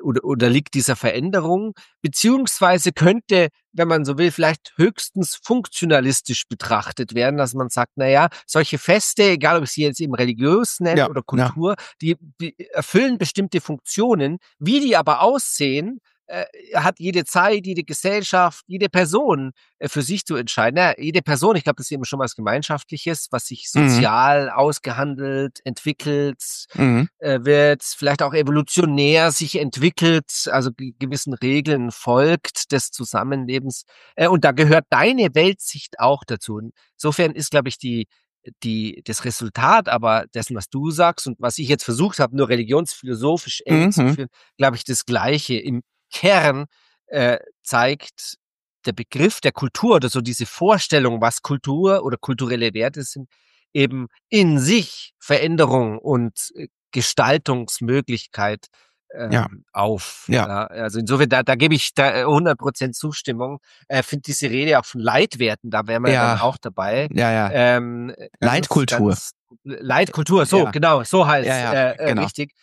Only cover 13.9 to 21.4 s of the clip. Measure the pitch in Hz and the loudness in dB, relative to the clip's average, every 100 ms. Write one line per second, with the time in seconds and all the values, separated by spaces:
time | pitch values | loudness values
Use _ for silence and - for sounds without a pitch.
13.9 | - 240 190 139 175 - _ 151 285 277 | -2 2 2 0 -4 -12 _ 0 0 2
14.9 | 180 151 135 202 277 - - 139 139 190 | 2 2 2 2 2 -2 -2 -2 -2 -4
15.9 | 262 _ _ - 175 - - - - 170 | -10 _ _ -12 -10 -10 -14 -6 -2 0
16.9 | - 175 175 151 180 190 208 185 175 151 | -2 -2 -2 0 0 2 0 -2 -6 -6
17.9 | 147 190 208 185 185 180 - - 185 196 | -6 -4 -4 0 2 0 -2 -12 -4 0
18.9 | 180 160 208 285 143 131 - _ _ - | 2 2 2 2 0 -4 -12 _ _ -6
19.9 | 151 131 196 - 127 117 - 113 160 175 | -4 -4 -6 -4 -6 -4 0 0 2 0
20.9 | - 147 170 156 135 | 0 -2 -2 -2 0